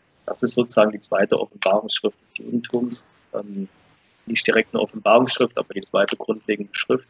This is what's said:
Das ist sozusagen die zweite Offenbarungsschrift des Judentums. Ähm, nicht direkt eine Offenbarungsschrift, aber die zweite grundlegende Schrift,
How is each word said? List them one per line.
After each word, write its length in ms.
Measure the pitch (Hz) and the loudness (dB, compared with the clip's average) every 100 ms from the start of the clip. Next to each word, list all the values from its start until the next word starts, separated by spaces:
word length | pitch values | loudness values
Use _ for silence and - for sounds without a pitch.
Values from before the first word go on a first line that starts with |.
| _ _ - | _ _ -10
Das 180 | - | -2
ist 100 | 120 | 0
sozusagen 380 | 123 120 110 107 | 0 2 4 4
die 80 | 104 | 2
zweite 380 | - 98 104 - | -4 0 2 0
Offenbarungsschrift 800 | 101 101 95 104 110 - 107 - _ | -2 -2 2 2 0 -2 -4 -6 _
des 100 | - | -16
Judentums. 760 | 113 120 - 120 120 - - _ _ | -6 -6 -2 -4 -4 -6 -12 _ _
Ähm, 340 | - 104 98 - _ _ _ _ _ - | -10 -8 -10 -10 _ _ _ _ _ -6
nicht 200 | 113 - | -2 2
direkt 260 | 147 - | 2 0
eine 100 | 113 | -2
Offenbarungsschrift, 720 | 107 110 104 117 127 - 120 - | -4 -2 4 6 4 0 -2 -2
aber 160 | - | -8
die 80 | 98 | -10
zweite 340 | - 98 101 - | -4 0 0 -2
grundlegende 580 | - 110 - 104 101 | -4 -4 -4 -4 -4
Schrift, 360 | - - 127 | -6 -2 -2